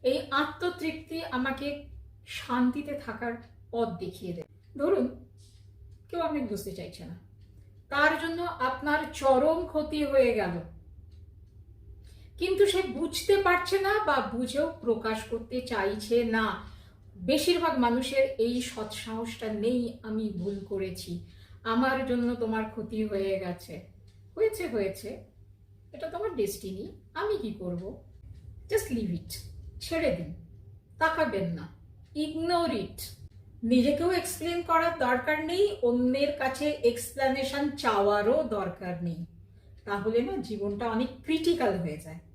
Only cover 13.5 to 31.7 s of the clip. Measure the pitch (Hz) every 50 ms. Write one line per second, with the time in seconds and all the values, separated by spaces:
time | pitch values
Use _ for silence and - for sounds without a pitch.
13.5 | 359 359 359 - 381 392 392 392 415 427 427 311 285 262 214 - - 233 254 -
14.5 | - 285 320 330 - - - 233 226 220 226 220 220 220 - - 240 226 - -
15.5 | 254 254 247 - 233 208 196 202 208 214 - - 233 240 233 226 220 220 220 202
16.5 | - - - - - - - - - - - - - 196 180 180 294 285 - 359
17.5 | 349 339 339 311 262 254 240 233 233 254 262 - 277 269 262 - - - 226 240
18.5 | 247 247 247 - - 220 214 214 - - - 226 220 226 233 233 - - 226 214
19.5 | 214 208 208 233 254 247 240 226 - - - 220 214 220 220 208 185 175 180 202
20.5 | 202 196 - - 202 190 190 185 175 - - 180 175 - - - - - - -
21.5 | - - - 226 226 240 262 262 269 262 262 262 247 240 240 240 247 233 233 220
22.5 | 220 220 220 220 - 226 - - 226 214 220 208 208 196 196 190 190 190 190 180
23.5 | 175 - - - 165 - - - - - - - - - - - - - 440 440
24.5 | 427 - 349 285 226 208 196 190 190 - - 208 - - - - _ - - -
25.5 | - _ - _ - - - - - - 320 330 - 370 427 453 - 247 202 196
26.5 | - - - 190 190 190 - - - - - - - 311 392 427 427 - 247 214
27.5 | - - 185 180 175 175 185 202 269 - - - - - - - - - - -
28.5 | - - - - 415 427 - 392 254 226 208 175 175 165 - - - - - -
29.5 | - - - - - - - - 330 320 320 262 180 - 165 147 175 - - -
30.5 | - - - - - - _ _ - - 311 320 320 320 311 240 214 196 185 170
31.5 | 165 170 170 -